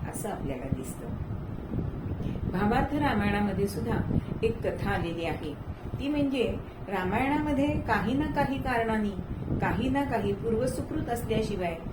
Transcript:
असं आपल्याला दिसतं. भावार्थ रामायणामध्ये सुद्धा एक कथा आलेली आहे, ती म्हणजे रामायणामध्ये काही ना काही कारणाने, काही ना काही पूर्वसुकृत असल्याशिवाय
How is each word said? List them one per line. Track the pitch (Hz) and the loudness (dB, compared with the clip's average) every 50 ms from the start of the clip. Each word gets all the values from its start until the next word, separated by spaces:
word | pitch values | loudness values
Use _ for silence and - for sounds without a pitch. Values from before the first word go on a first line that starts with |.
| - 156 | -4 -4
असं | 156 - - 208 | -4 -4 -4 -4
आपल्याला | 175 - - 135 131 123 131 135 131 | -4 -2 -2 -2 -2 -4 -2 -2 -2
दिसतं. | 131 127 - - - - - - - - - - - - - - - - - - - - - - - - - - - - - - - - - | -2 -2 -4 -6 -6 -6 -6 -4 -4 -4 -4 -4 -4 -4 -6 -6 -6 -6 -4 -2 -2 -2 -2 -4 -4 -4 -4 -4 -2 -2 -2 -2 -2 -2 0
भावार्थ | 175 185 208 208 233 262 294 - 285 | 2 2 4 4 4 4 2 2 2
रामायणामध्ये | 294 294 262 226 208 202 202 202 208 208 202 190 185 - | 2 2 2 2 2 2 2 4 2 2 2 2 2 0
सुद्धा | 196 - - - 233 226 - - - - - - - - - 220 | 0 0 -2 -2 0 0 0 2 2 2 0 0 0 -2 0 0
एक | 226 - - - | 0 0 0 -2
कथा | 185 175 - 165 196 | -2 -2 0 0 0
आलेली | 202 180 170 170 165 165 165 | 0 0 0 -2 -2 -2 -2
आहे, | 156 143 - 165 151 139 - - - - - - - - - | -2 -2 -4 -4 -6 -6 -6 -8 -8 -8 -8 -8 -6 -6 -4
ती | 269 285 | -2 0
म्हणजे | 302 294 285 277 269 262 220 208 208 - - - - - - 185 | 0 2 2 2 2 2 2 0 0 -2 -6 -10 -10 -10 -6 -4
रामायणामध्ये | 196 185 180 180 202 233 262 277 294 302 302 302 285 262 285 | -2 -2 0 2 2 2 2 4 2 2 2 2 2 4 4
काही | 294 302 294 - 233 220 202 - 226 262 | 4 2 2 2 2 2 2 2 2 2
ना | 277 302 | 2 2
काही | 302 285 285 277 254 277 262 - | 2 2 2 2 2 2 0 0
कारणाने, | 262 240 233 226 226 220 220 208 202 196 185 - - - - - - - - | 0 2 2 2 2 2 2 2 0 -2 -4 -4 -4 -6 -4 -2 -2 0 0
काही | 196 180 - - 247 262 | 2 2 2 2 2 2
ना | 262 277 285 | 2 2 2
काही | 269 233 214 202 202 202 | 2 2 2 2 0 0
पूर्वसुकृत | - 220 233 226 226 254 254 - - - - 277 311 - 254 | 0 0 0 2 2 2 0 0 -2 -4 -2 -2 -2 -2 0
असल्याशिवाय | 233 226 - 214 220 220 214 208 202 185 180 170 165 - - - | -2 -2 0 0 0 2 2 0 0 0 -2 -2 -2 -4 -4 -4